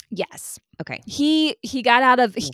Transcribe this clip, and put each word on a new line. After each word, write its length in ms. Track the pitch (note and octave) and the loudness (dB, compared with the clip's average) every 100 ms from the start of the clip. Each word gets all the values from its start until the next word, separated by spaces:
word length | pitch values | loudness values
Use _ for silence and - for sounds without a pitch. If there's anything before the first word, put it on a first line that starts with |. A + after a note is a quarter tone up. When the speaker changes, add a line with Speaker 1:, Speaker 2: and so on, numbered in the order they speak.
| - | -12
Speaker 1:
Yes. 480 | F#3+ - - - - _ - | -8 -8 -10 -16 -18 _ -16
Speaker 2:
Okay. 200 | D#3+ - - | -12 -12 -10
Speaker 1:
He, 500 | - D4 D#4 D#4 - | -2 0 2 0 -2
he 200 | A#3+ C4+ | -8 -2
got 200 | A#3+ A#3+ | 2 4
out 160 | C4 B3 | 6 4
of, 160 | A#3 | 4
'cause 140 | A#3 C#3+ | 0 -6